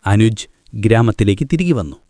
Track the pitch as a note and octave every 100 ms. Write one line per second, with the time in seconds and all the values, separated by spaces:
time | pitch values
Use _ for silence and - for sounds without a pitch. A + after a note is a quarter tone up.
0 | - G#2 A2 A2 - _ _ A2 G#2+ A2+
1 | A#2 A2 G#2 G2 C3+ D#3+ F3 C#3 D#2+ -